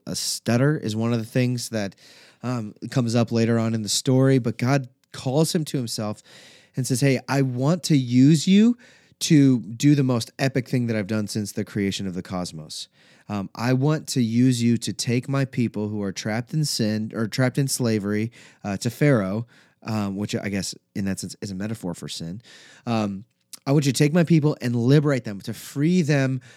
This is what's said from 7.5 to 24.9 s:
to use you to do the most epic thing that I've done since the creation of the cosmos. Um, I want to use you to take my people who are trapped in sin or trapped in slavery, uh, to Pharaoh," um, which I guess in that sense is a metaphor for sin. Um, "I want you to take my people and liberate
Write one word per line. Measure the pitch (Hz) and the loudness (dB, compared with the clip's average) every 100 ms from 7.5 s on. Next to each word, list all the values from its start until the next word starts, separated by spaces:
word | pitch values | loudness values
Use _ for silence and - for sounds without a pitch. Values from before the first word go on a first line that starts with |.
| 123 135 180 | 0 0 0
to | - 147 | 2 2
use | 123 123 139 160 185 | 4 6 8 6 6
you | 196 226 240 - _ _ - | 6 6 2 -8 _ _ -6
to | - 151 139 123 | 4 6 6 4
do | 98 120 147 147 | -2 2 4 4
the | |
most | 131 120 - - | 4 0 -2 -2
epic | 135 131 120 | -2 -2 -2
thing | 131 117 | -2 0
that | 110 | -2
I've | 98 | -2
done | 110 104 | -4 -2
since | 110 101 | -6 -6
the | - | -6
creation | 101 107 98 92 98 | -6 -2 -2 -2 -6
of | |
the | 90 | -8
cosmos. | - 92 87 78 76 - - _ _ _ - | -6 -6 -8 -10 -14 -14 -16 _ _ _ -8
Um, | 104 95 | -8 -8
I | - 120 | -4 0
want | 131 147 156 - | 2 2 0 -2
to | 135 | -2
use | 113 117 131 120 | 0 4 4 4
you | 117 113 | 2 0
to | - | -2
take | - - 123 131 | -6 -2 -2 -2
my | 139 | -4
people | 131 - 113 104 104 | -2 -2 -2 -2 -6
who | 107 | -4
are | 98 | -6
trapped | - 110 110 123 | -6 -6 -6 -4
in | 156 | -4
sin | 147 - 107 110 110 | -2 -2 -2 -2 -4
or | 104 110 | -4 -4
trapped | - 127 143 | 0 0 0
in | 139 | -2
slavery, | - 120 110 101 104 113 - - _ | 0 0 0 0 -2 -4 -8 -20 _
uh, | 104 98 | -8 -4
to | 117 | -4
Pharaoh," | - 147 120 92 107 120 _ _ _ | 0 2 4 0 -4 -8 _ _ _
um, | - 110 101 98 | -6 -4 -4 -4
which | 104 117 | -4 -4
I | 95 | -4
guess | 98 87 - _ | -6 -6 -10 _
in | 104 98 | -6 -4
that | 95 | -4
sense | 95 - | -8 -10
is | 104 | -10
a | 92 | -8
metaphor | 107 117 90 | -8 -8 -8
for | 85 76 | -10 -10
sin. | - 82 107 - - - - - | -10 -10 -12 -16 -20 -20 -14 -4
Um, | 113 104 98 - _ _ - - | -2 -2 -6 -14 _ _ -10 0
"I | |
want | 147 139 | 2 2
you | |
to | - | 0
take | 151 | 2
my | 175 | 2
people | 165 160 147 - | 4 4 2 -2
and | 123 120 | -4 0
liberate | 120 | 4